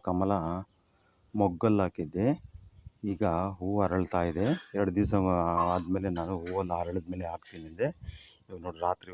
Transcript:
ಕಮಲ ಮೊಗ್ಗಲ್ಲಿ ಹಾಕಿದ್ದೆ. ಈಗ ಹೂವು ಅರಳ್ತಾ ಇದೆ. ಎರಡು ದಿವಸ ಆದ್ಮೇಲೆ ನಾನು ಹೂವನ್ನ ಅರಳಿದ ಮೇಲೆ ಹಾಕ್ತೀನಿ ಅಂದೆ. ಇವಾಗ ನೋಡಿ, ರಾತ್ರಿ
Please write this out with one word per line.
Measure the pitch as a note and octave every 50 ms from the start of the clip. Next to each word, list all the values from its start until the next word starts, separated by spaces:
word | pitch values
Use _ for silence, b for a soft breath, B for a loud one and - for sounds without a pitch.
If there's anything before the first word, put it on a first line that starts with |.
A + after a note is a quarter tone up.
| -
ಕಮಲ | F#2 F2+ F2+ F#2+ G2 G2+ F#2+ D#2+ E2 E2+ F#2 G2 - _ _ _ b b b b b b b b _ -
ಮೊಗ್ಗಲ್ಲಿ | G#2+ G2+ F#2+ F2+ E2 - A2 G#2+ G2+ F#2
ಹಾಕಿದ್ದೆ. | F2 - - E2+ D2 E2 F2+ G#2 B2+ D3+ - - - - - - - - - - - - _ - G#2
ಈಗ | G2 F2+ G#2+ F#2 E2 E2+ F#2 G2 F#2+ -
ಹೂವು | F2+ F#2+ G2+ G#2 G2
ಅರಳ್ತಾ | F2 F2 F#2 F2+ - - F2+ F2 E2+
ಇದೆ. | D#2 E2 G2 B2+ E3 F#3 - - -
ಎರಡು | G2 G2+ G2 F2+
ದಿವಸ | G2+ G#2 - G#2+ G2+ F#2 F#2 F2+ F2 E2+ E2+ E2+ E2+ E2+ F2
ಆದ್ಮೇಲೆ | F2+ F2+ E2+ E2 F#2 G2 F#2+ G2 F2
ನಾನು | E2+ D#2+ F2 F#2+ E2+
ಹೂವನ್ನ | E2 F2 F#2 G2 F#2+ F2+ F2 E2+
ಅರಳಿದ | F2 F2 F2 F#2 E2 F2 F#2
ಮೇಲೆ | F#2 F2+ E2
ಹಾಕ್ತೀನಿ | E2 E2+ - - - F2 D#2+ D#2+
ಅಂದೆ. | D#2+ F2 A#2 D3+ F3 - B B B B B B B B B
ಇವಾಗ | - G2 F2 E2
ನೋಡಿ, | F2+ E2+ D#2+ E2+
ರಾತ್ರಿ | F2 F#2 - - F#2